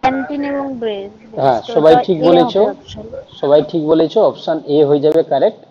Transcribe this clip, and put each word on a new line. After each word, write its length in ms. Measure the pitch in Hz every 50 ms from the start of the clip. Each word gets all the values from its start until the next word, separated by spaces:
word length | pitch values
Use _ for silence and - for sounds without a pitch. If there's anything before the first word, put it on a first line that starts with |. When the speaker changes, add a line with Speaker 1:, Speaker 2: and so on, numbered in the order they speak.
| -
Speaker 1:
বেন্টিং 420 | 262 262 269 269 - 294 285 285
এবং 280 | 285 285 277 277 277 269
বেস্ট। 640 | 240 233 220 208 196 196 202 208 - - - - 180
Speaker 2:
হ্যাঁ, 220 | 135 139 131 110 -
Speaker 1:
তো 60 | - -
Speaker 2:
সবাই 200 | 170 151 156 160
Speaker 1:
এটা 100 | 151 -
Speaker 2:
ঠিক 180 | - 185 156
Speaker 1:
এ 60 | 160
Speaker 2:
বলেছো, 340 | 170 180 175 - 240 - -
Speaker 1:
হবে 100 | - 208
option। 320 | 190 - - - - - - - - - - - - -
Speaker 2:
সবাই 220 | - 139 143 151 151
ঠিক 180 | 151 - 165 151
বলেছো, 360 | 151 165 156 165 156 - 226
Option 380 | 202 147 120 - - - 160 160 -
A 200 | - 143 151 151
হয়ে 140 | 139 147 147
যাবে 240 | 139 156 151 160 160
correct, 360 | 160 151 135 151 214 220 - - _